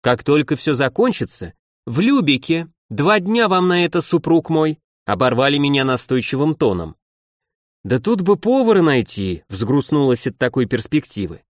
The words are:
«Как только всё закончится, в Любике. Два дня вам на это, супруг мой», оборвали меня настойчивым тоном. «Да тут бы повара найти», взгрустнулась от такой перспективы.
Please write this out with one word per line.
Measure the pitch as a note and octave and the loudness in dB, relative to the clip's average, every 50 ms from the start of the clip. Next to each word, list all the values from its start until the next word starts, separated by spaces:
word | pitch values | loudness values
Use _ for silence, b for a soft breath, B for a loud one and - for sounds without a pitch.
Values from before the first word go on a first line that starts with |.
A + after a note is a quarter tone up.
«Как | - B2+ B2 A2+ - | 0 0 -2 0 0
только | - C#3+ D3+ C#3+ - D3+ | 0 2 2 2 0 -4
всё | B2+ - D#3+ C#3+ | -4 -2 -2 0
закончится, | B2+ C#3 B2+ _ - A#3 B3+ G#3 - G#2 - - - - E2+ - _ _ _ _ _ _ | 0 -2 -2 _ 0 0 0 0 -2 -6 -6 -8 -10 -12 -14 -16 _ _ _ _ _ _
в | - A#2 C3+ | -6 -2 0
Любике. | G3+ B3+ C#4+ C4+ F#3 C#3+ C#3 B2+ - - E3 E3 E3 - _ _ _ _ | 2 2 2 2 2 2 0 0 0 -2 -2 -2 -2 -8 _ _ _ _
Два | A2 G#2 C#3+ F#3+ G#3+ G#3 | -4 -2 0 2 2 2
дня | F3 G3 A3+ A#3+ A3+ G3 | 0 0 0 0 2 2
вам | F#3+ F#3 F3+ F3+ | 2 2 2 2
на | F3+ F3 F3 | 2 2 0
это, | E3+ - F3 | 0 0 -2
супруг | - - - D#3+ - D#3 E3 E3 D#3 - | -2 0 -2 -2 2 2 2 2 2 0
мой», | D#3+ D#3 D#3 D#3 D3+ _ _ _ _ _ _ | 0 0 0 0 -2 _ _ _ _ _ _
оборвали | - G#2 F#2 B2+ B2+ A#2+ A#2+ C3+ C#3 C#3+ C#3+ | -6 -2 0 2 2 2 2 2 2 2 2
меня | C#3+ C#3+ C#3+ C3+ C3+ | 2 2 2 2 2
настойчивым | C3+ B2+ A#2+ - - C3 B2+ A#2 - - C3 D3 D#3+ D3+ | 0 -2 -2 -2 -2 -2 -2 -2 -2 -2 -2 -2 -2 0
тоном. | _ D#3 A2+ F#2 F2 E2 D#2+ - _ _ _ _ _ _ _ _ _ _ _ _ _ _ _ _ _ | _ 0 0 0 -2 -6 -10 -14 _ _ _ _ _ _ _ _ _ _ _ _ _ _ _ _ _
«Да | _ G#2 B2 B2+ | _ -2 -2 0
тут | - G#3+ A#3 F#3+ | 2 0 0 2
бы | F3+ F#3 G3+ | 2 2 2
повара | - - A3 B3+ C4+ B3 A3+ G#3+ G3 | 2 2 0 2 2 2 4 4 4
найти», | E3+ D#3 C#3 B2 G2+ - - G#2 G2 F#2+ F2 - _ _ | 4 4 2 2 0 -2 -6 -6 -4 -4 -4 -6 _ _
взгрустнулась | G2+ F#2+ A2+ G#2 C#3 C#3+ - - D3+ D3 C#3 C3 B2 - - | -6 -6 -2 0 0 -2 0 0 0 2 2 2 0 0 -2
от | C3 - _ | -8 -4 _
такой | C3 B2 - C3+ B2 | -4 -2 0 -2 -2
перспективы. | - B2+ A2+ - - - D3+ - - - G#2 F#2+ D#2+ E2 - _ _ | -2 -2 -4 -4 -2 -2 -4 -4 -4 -8 -8 -8 -8 -10 -16 _ _